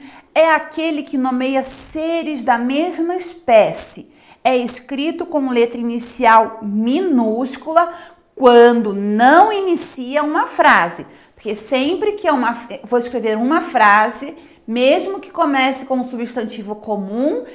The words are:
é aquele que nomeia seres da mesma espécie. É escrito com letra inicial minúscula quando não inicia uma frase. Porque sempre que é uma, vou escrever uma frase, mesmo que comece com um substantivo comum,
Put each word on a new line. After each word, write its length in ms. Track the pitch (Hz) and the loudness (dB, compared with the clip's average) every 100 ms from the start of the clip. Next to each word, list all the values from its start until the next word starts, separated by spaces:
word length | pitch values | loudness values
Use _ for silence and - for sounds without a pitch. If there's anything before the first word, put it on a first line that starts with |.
| - - _ 294 | -20 -20 _ 2
é 160 | 320 | 2
aquele 500 | 311 311 - 330 285 | 2 -2 -6 -4 -4
que 160 | - 269 | -6 -4
nomeia 460 | 254 247 262 269 | -2 -2 -2 -2
seres 800 | 262 - - 311 320 330 311 285 | -4 -6 -8 -6 -4 -4 -4 -6
da 160 | 233 233 | -2 -2
mesma 560 | 247 277 359 349 339 359 | 0 -2 -2 -4 -4 -4
espécie. 1000 | 349 - - 226 165 165 - - - _ _ _ | -8 -8 4 4 4 -2 -8 -8 -14 _ _ _
É 120 | 247 254 | 0 0
escrito 680 | 240 - - 277 311 339 349 | -2 -6 -6 -6 -6 -6 -4
com 240 | 302 262 | -4 0
letra 300 | 240 233 240 | 0 0 -2
inicial 800 | 233 233 233 - 233 226 220 - | -6 -6 -6 0 6 6 4 -4
minúscula 1300 | 208 208 226 294 381 254 220 220 262 - 311 330 339 - - _ _ - | -6 -2 0 0 2 2 0 -2 -4 -8 0 0 0 -6 -20 _ _ 2
quando 580 | 254 240 240 240 208 | 6 8 8 6 0
não 580 | 202 202 214 247 330 427 | -4 -2 4 6 6 6
inicia 680 | 403 381 339 - - 247 294 | 2 -2 -2 -4 -8 -4 -2
uma 240 | 294 330 480 | -2 -2 -4
frase. 600 | - 302 208 170 170 - - _ | 2 4 4 2 -6 -16 -20 _
Porque 220 | _ 208 214 | _ -10 -8
sempre 560 | - 262 285 381 427 | -4 -2 -2 -2 -4
que 160 | 415 339 | -2 -2
é 40 | |
uma, 240 | 277 226 - - 202 | 0 -2 -4 -12 -14
vou 160 | - 240 | -4 -4
escrever 360 | 240 240 220 214 | -2 -4 -4 -2
uma 260 | 247 330 | 0 0
frase, 760 | 330 240 208 208 226 - 285 - - _ - | 0 2 6 6 2 -4 -12 -14 -20 _ -8
mesmo 520 | 233 262 349 381 392 | 0 2 2 -2 -8
que 120 | - | -10
comece 560 | - 311 277 262 269 - | -4 -2 0 -2 -2 -6
com 80 | 262 | -6
um 120 | 247 | -6
substantivo 680 | 233 240 254 220 233 202 208 | -8 -8 -8 -8 -10 -12 -12
comum, 720 | - 202 190 220 294 480 - | -8 -6 -6 -4 -2 -4 -8